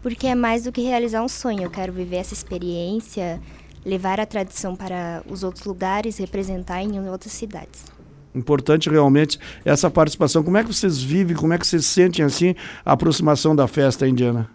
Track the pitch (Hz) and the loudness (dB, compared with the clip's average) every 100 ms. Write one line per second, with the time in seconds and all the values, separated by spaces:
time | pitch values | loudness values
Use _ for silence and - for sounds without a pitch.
0 | 254 233 262 247 240 226 233 247 240 247 | -6 -4 -2 0 0 0 -2 -4 -2 0
1 | 233 220 240 - 254 208 180 175 185 185 | 0 -2 -4 -4 -4 -4 -6 -6 -8 -6
2 | 180 180 185 - - 180 175 175 170 214 | -6 -6 -6 -8 -8 -8 -6 -6 -4 -6
3 | 220 - 175 165 - - - - - 190 | -6 -6 -6 -8 -12 -20 -20 -14 -6 -4
4 | 190 196 214 214 190 - 190 185 190 180 | -2 -2 -4 -4 -6 -6 -8 -8 -8 -8
5 | 170 170 - 190 185 180 - 185 185 196 | -8 -8 -10 -8 -8 -8 -10 -6 -2 -2
6 | 220 208 190 202 190 190 185 180 202 202 | -4 -6 -6 -6 -6 -6 -6 -6 -4 -6
7 | 190 185 214 - 214 208 - - - - | -6 -10 -10 -10 -10 -12 -16 -20 -20 -20
8 | - - - 131 120 143 131 156 156 156 | -20 -20 -10 -8 0 0 4 2 4 6
9 | 143 139 151 - - - - 147 175 175 | 8 6 4 -2 -10 -8 2 4 4 4
10 | 156 - 156 165 156 190 226 220 196 151 | 2 4 2 2 4 2 2 0 0 0
11 | 131 165 185 165 156 170 - 170 - - | 0 2 2 2 0 2 2 2 2 4
12 | 180 170 147 131 175 180 - - - 139 | 4 6 0 4 2 0 -6 -12 0 2
13 | 165 147 151 147 160 151 131 - 139 123 | 2 2 4 4 4 4 2 4 2 4
14 | 135 127 123 117 110 | 2 2 2 0 -4